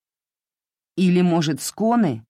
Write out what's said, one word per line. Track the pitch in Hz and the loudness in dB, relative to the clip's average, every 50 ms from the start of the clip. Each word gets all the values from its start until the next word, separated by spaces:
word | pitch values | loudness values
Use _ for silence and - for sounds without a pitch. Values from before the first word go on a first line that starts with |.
| _ _ _ _ _ _ _ _ _ _ _ _ _ _ _ _ _ _ _ | _ _ _ _ _ _ _ _ _ _ _ _ _ _ _ _ _ _ _
«Или, | - 190 180 175 180 | 0 0 2 2 2
может, | 180 180 170 170 156 156 156 147 | 2 2 2 0 0 -2 -4 -6
сконы?» | - - - - 202 226 240 240 220 160 120 113 110 _ | -8 -10 -8 -4 -2 0 0 0 0 0 -2 -4 -10 _